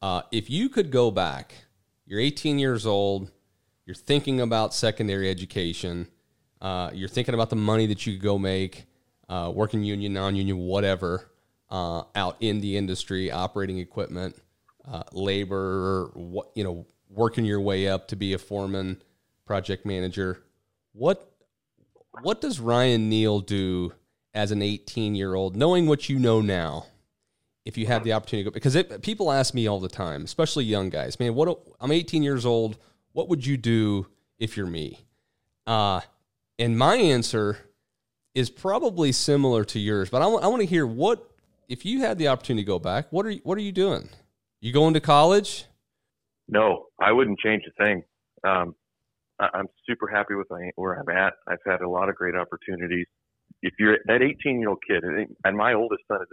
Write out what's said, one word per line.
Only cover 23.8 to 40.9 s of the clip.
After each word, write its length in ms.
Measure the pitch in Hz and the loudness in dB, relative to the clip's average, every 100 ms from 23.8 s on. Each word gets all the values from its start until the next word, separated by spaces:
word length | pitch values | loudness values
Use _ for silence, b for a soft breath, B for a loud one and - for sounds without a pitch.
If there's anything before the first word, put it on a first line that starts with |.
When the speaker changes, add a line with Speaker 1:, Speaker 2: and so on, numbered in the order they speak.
| 87 - _ _ _ | -4 -8 _ _ _
Speaker 1:
as 200 | 107 104 | -4 -2
an 100 | 104 | 0
eighteen-year-old, 960 | 101 104 - - 107 104 95 95 95 95 | -2 -4 -6 -4 -2 -2 -2 -2 -2 2
knowing 300 | 156 180 160 | 4 4 4
what 220 | 147 - | 2 0
you 100 | 135 | 2
know 220 | 120 113 | 4 4
now, 460 | 107 92 82 71 - _ _ _ _ _ _ _ | 4 0 -2 -6 -12 _ _ _ _ _ _ _
if 120 | - 110 | -10 -4
you 100 | 110 | 0
had 160 | 117 | 0
the 120 | 110 | 2
opportunity 300 | 110 - 110 | -2 -2 -4
to 60 | 98 | -4
go? 40 | |
Because 200 | 104 143 | -2 2
it, 280 | 143 190 101 | 2 0 -4
people 280 | - 220 175 | -6 -2 2
ask 220 | 139 127 | 2 2
me 140 | 127 110 | 2 0
all 120 | 101 | 0
the 100 | 92 | -4
time, 360 | - 87 71 | -6 -6 -6
especially 400 | 80 - 160 - | -4 0 0 0
young 240 | 117 104 95 | 0 0 0
guys, 300 | 76 64 - | -2 -4 -2
"Man, 140 | 120 | 0
what, 260 | 117 165 165 - - | 2 2 0 -8 -6
I'm 120 | 123 | 0
eighteen 300 | 160 170 160 | 0 2 2
years 220 | 143 135 123 | 2 2 2
old. 320 | 117 110 104 b b _ | 2 2 -4 b b _
What 160 | 151 180 | -4 0
would 160 | 165 127 | 0 0
you 100 | 139 | 0
do 500 | 113 113 107 101 92 _ _ - | 2 4 4 0 -4 _ _ -8
if 180 | 113 - | -6 -4
you're 100 | 92 | -6
me?" 340 | 82 76 - _ _ _ _ _ _ - | -4 -8 -10 _ _ _ _ _ _ -2
Uh, 340 | 113 101 92 - _ _ _ _ - | 2 2 0 -4 _ _ _ _ -2
and 200 | 117 113 | 0 4
my 180 | 139 240 | 4 6
answer 640 | 185 127 113 113 104 104 - _ _ _ _ _ _ | 6 4 2 0 0 -2 -8 _ _ _ _ _ _
is 140 | 131 120 | -2 -2
probably 600 | - 190 208 285 175 147 | -2 -2 0 0 2 2
similar 520 | 131 - 143 135 117 104 | 2 2 4 4 2 0
to 120 | 110 | -2
yours, 300 | 104 104 92 | 0 0 0
but 120 | 123 | 2
I 40 | 175 | 2
wa-, 140 | 226 | 2
I 60 | 185 | 2
wanna 180 | 247 | 2
hear 220 | 190 170 | 2 2
what, 440 | 131 | 0